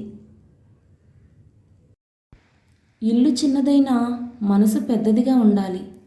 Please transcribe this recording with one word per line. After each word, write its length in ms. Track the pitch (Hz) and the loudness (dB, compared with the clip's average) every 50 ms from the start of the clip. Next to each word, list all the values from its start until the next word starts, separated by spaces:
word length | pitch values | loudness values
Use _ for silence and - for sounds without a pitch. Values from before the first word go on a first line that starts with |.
| - - - - - - - _ _ _ _ _ _ _ _ _ _ _ _ _ _ _ _ _ _ _ _ _ _ _ _ _ _ _ _ _ _ _ _ _ _ _ _ _ _ _ _ _ _ _ _ _ _ _ _ _ _ _ _ - | -10 -14 -18 -20 -20 -20 -20 _ _ _ _ _ _ _ _ _ _ _ _ _ _ _ _ _ _ _ _ _ _ _ _ _ _ _ _ _ _ _ _ _ _ _ _ _ _ _ _ _ _ _ _ _ _ _ _ _ _ _ _ -8
ఇల్లు 280 | 226 220 226 240 254 302 | -4 -2 0 2 2 2
చిన్నదైనా 680 | - - 311 285 262 285 262 285 285 285 277 262 254 240 240 240 247 240 - - - - 214 | 0 0 -2 -2 -2 0 0 2 2 2 2 2 0 -2 -2 -4 -6 -8 -10 -12 -12 -6 -2
మనసు 360 | 202 202 202 214 214 - 285 | 0 2 2 2 2 2 0
పెద్దదిగా 560 | - - 240 208 - 214 214 226 247 262 262 254 | -2 -2 -2 -2 0 0 2 2 2 2 2 4
ఉండాలి. 420 | 226 208 202 202 196 190 180 185 196 - - - - | 4 4 4 2 0 -4 -8 -10 -12 -14 -20 -20 -20